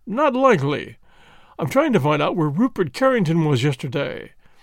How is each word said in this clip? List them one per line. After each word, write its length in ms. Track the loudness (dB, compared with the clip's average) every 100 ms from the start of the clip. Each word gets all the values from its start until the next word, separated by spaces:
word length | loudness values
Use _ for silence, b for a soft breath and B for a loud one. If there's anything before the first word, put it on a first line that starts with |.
| -8
Not 300 | 0 0 2
likely. 600 | 4 4 2 -4 -8 -16 b b b b b b
I'm 100 | -2
trying 240 | 0 2
to 40 | 2 2
find 160 | 0
out 140 | 0 0
where 120 | -2
Rupert 440 | 0 -2 0 -4
Carrington 520 | 0 0 2 2 2
was 200 | 2 2
yesterday. 680 | 0 -2 -6 -6 -6 -8 -14 -20 b b